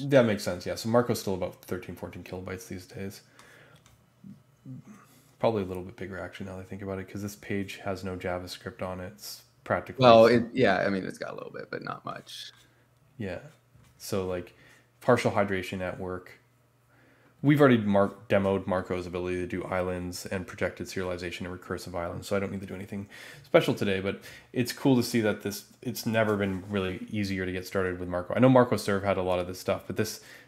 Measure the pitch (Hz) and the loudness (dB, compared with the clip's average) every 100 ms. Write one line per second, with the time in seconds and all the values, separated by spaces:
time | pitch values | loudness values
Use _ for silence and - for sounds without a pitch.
0 | 139 139 117 101 - 92 92 87 113 120 | 4 6 6 2 -2 -6 -6 -6 2 2
1 | 120 110 - 92 92 - - 90 - 90 | 2 0 -2 -4 -4 -8 -10 -10 -8 -12
2 | 87 - 87 92 95 92 - 95 - - | -12 -12 -12 -10 -10 -10 -12 -14 -14 -12
3 | 98 - - _ - - - - _ _ | -12 -12 -20 _ -20 -20 -20 -20 _ _
4 | _ _ - - _ _ 135 127 - - | _ _ -20 -20 _ _ -18 -18 -18 -20
5 | - _ _ - 113 110 92 92 92 - | -20 _ _ -2 0 0 -2 -6 -10 -12
6 | 95 92 87 - 95 92 92 98 98 95 | -10 -10 -10 -12 -12 -12 -12 -10 -8 -8
7 | 92 98 104 - - 101 98 - 101 92 | -8 -8 -10 -10 -8 -6 -6 -8 -8 -6
8 | 95 92 92 90 90 - 95 - 95 92 | -6 -6 -6 -6 -8 -12 -12 -10 -8 -8
9 | 92 104 - - - _ - 95 - 98 | -12 -14 -16 -16 -20 _ -2 -2 -2 6
10 | 127 113 113 120 117 131 110 92 101 98 | 10 12 12 8 2 2 2 4 2 -2
11 | - - - - - - - 50 - - | -4 -8 -10 -10 -12 -12 -10 -10 -8 -10
12 | - - - - - - _ _ _ _ | -10 -12 -14 -16 -16 -20 _ _ _ _
13 | _ - 98 87 147 _ _ _ _ _ | _ -10 -8 -8 -12 _ _ _ _ _
14 | - 101 92 90 87 _ - - _ _ | -6 -4 -2 -4 -8 _ -20 -20 _ _
15 | - 123 123 110 101 95 90 98 90 - | 4 4 4 0 0 0 -4 -6 -6 -6
16 | 92 90 - - _ _ _ _ _ _ | -8 -10 -12 -20 _ _ _ _ _ _
17 | _ _ _ _ 139 147 143 120 104 98 | _ _ _ _ 4 8 8 8 6 4
18 | 101 - - 101 98 98 92 92 92 92 | 4 0 0 2 4 2 0 -2 -2 -4
19 | 87 90 90 90 87 90 85 92 92 90 | -4 -6 -4 -4 -4 -6 -4 -2 -2 -4
20 | 90 90 - 98 90 - 90 - 87 98 | -6 -8 -8 -8 -8 -4 -4 -4 -10 -6
21 | 90 90 87 - 90 90 - 90 - 87 | -6 -6 -8 -8 -10 -10 -8 -8 -8 -6
22 | 85 95 90 101 98 98 92 92 101 101 | -6 -8 -4 -2 -2 -6 -10 -12 -10 -10
23 | 101 - - - - 165 160 120 101 95 | -12 -16 -18 -20 2 2 2 0 0 -2
24 | 95 98 - - - 127 120 - 143 127 | -2 -6 -10 -20 -10 -4 -4 0 4 4
25 | 117 117 107 101 104 98 - - 127 117 | 4 2 2 0 -4 -8 -12 -12 -10 -6
26 | 120 110 107 101 101 92 98 104 92 92 | -2 2 2 2 0 -2 -4 -2 -2 -6
27 | - 107 98 95 92 92 90 98 92 90 | -6 -4 -2 -2 -4 -6 -4 -2 -2 -4
28 | 90 87 87 107 131 127 120 104 - 98 | -4 -6 -2 6 8 8 6 2 0 0
29 | 101 95 92 90 90 90 - 95 - 98 | 2 0 2 0 -2 -6 -4 -4 -4 -4
30 | 104 - - - | -4 -4 -16 -20